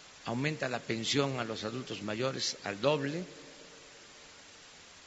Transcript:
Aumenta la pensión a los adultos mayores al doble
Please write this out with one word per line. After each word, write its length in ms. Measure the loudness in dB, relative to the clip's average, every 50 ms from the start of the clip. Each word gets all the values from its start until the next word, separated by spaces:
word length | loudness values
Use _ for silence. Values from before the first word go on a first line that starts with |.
| -18 -18 -16 -8 -4
Aumenta 440 | 0 2 2 4 2 2 2 0 0
la 120 | 0 0
pensión 580 | 0 0 0 2 2 4 6 6 6 6 4 2
a 60 | 2
los 200 | 0 0 0 0
adultos 380 | 0 -2 -2 -4 -4 -4 -2 -2
mayores 540 | 0 0 2 2 2 2 2 0 0 0 0 -2
al 160 | -2 0 4
doble 440 | 6 6 8 6 6 2 0 0 -2 -6 -8 -12 -14 -16 -16 -16 -16 -16 -16 -16 -18 -18 -18 -18 -18 -18 -18 -18 -18 -18 -18 -18 -18 -18 -18 -18 -18 -18 -18 -18 -18 -18 -18 -18 -18